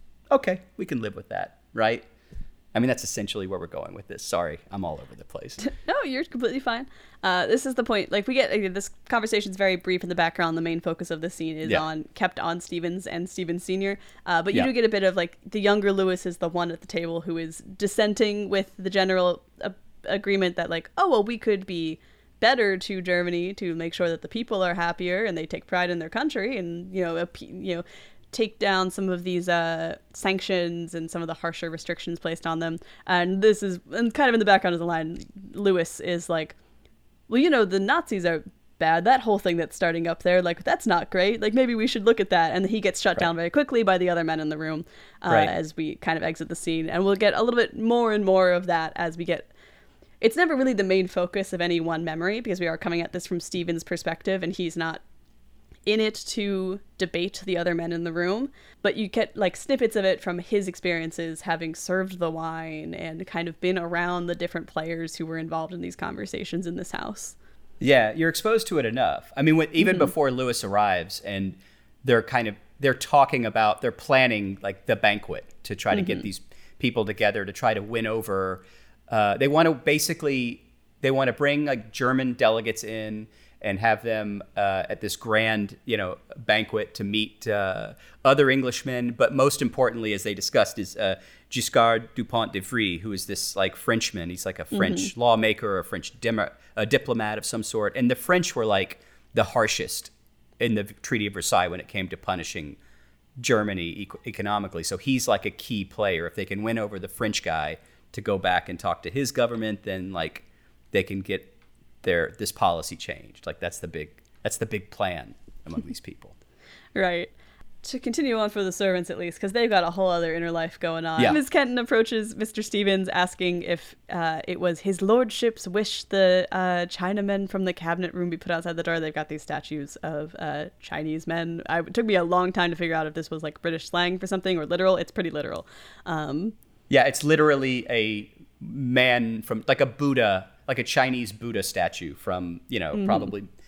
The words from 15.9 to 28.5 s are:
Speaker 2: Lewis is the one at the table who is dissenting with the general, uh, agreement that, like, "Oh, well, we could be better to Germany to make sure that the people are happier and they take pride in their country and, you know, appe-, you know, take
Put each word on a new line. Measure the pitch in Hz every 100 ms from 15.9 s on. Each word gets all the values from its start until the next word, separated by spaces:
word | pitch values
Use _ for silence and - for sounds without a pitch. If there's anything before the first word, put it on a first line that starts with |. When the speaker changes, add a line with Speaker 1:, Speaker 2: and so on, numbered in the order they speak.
Speaker 2:
Lewis | 196 190 180 185
is | 170
the | 170
one | 175 175
at | 165
the | -
table | - 170 165
who | 165 165
is | 165 160 - 190
dissenting | 202 - 214 202 214 202 202
with | 196 190 -
the | 185
general, | 190 190 185 180 175 _ _
uh, | - 185 - - -
agreement | 202 208 196 180 175
that, | 170
like, | 165 - -
"Oh, | 370
well, | 247
we | 202 233
could | - 202 190
be | 175 160 160 _ _ _ _
better | 220 262 208 190
to | - 196
Germany | 180 175 175 175 180 196
to | 185 165
make | 165
sure | - 175
that | 165
the | -
people | 226 233 208
are | 180
happier | 175 170 170 180 185 220
and | 165
they | 160
take | - -
pride | 180 180
in | 175
their | 165
country | 220 294 247 202 254
and, | 175 170 180
you | 190
know, | 175 165
appe-, | 175 - - 185
you | 190 170
know, | - - - - -
take | - 220